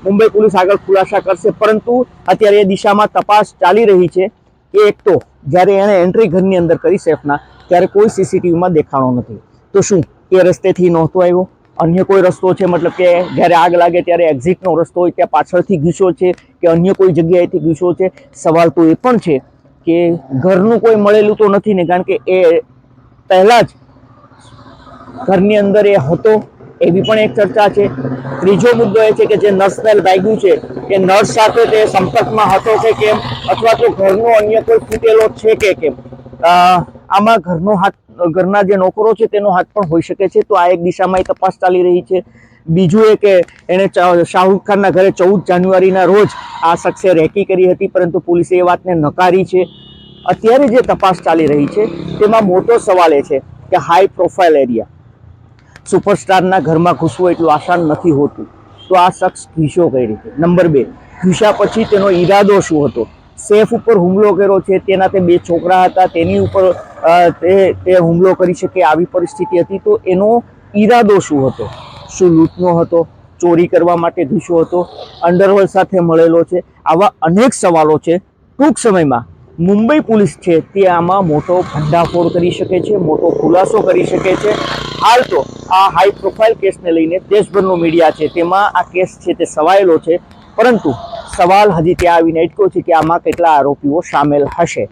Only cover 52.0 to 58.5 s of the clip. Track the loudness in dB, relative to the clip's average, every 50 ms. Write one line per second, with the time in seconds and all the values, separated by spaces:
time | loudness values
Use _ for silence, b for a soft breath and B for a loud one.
52 | -12 -12 -4 -2 0 2 2 2 2 2 0 0 2 2 0 0 0 0 2 2
53 | 4 4 2 0 0 -2 -6 -6 -6 -10 -20 -20 -8 -4 -4 -4 0 2 2 2
54 | 2 2 0 -4 -4 -4 0 0 2 2 2 2 0 0 -2 -6 -6 -8 -16 -20
55 | _ -20 _ _ -20 -20 -20 _ _ _ _ b b b b b b -4 -4 -2
56 | 0 -2 -4 -4 -2 0 0 0 2 0 -2 -2 0 0 -2 0 0 0 -2 -2
57 | -4 -6 -4 -2 -2 -2 0 0 0 0 0 0 0 -2 -2 -2 0 -2 -4 -2
58 | -2 -2 0 0 -2 -2 -4 -10 -20 -20